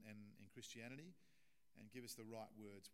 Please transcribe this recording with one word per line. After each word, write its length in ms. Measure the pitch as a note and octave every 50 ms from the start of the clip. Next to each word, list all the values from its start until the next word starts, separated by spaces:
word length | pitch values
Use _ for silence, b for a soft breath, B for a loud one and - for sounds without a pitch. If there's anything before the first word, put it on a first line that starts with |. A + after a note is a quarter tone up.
| G#2 G#2+
and 320 | G#2+ G#2+ G#2 G#2 - G2+
in 80 | G2+ G2
Christianity, 640 | - B2+ A2+ - - A#2 A2+ A#2+ C3 C#3 D#3 F3+ F3+ B B B B B B B B B B B B
and 160 | - G#2+ G#2+
give 160 | - C3 A#2+ A2+
us 80 | -
the 80 | - A2+
right 280 | A2 A2+ A2 G#2+ G#2 G2+
words 320 | G#2+ G#2+ G#2 G2+ G2 G2 -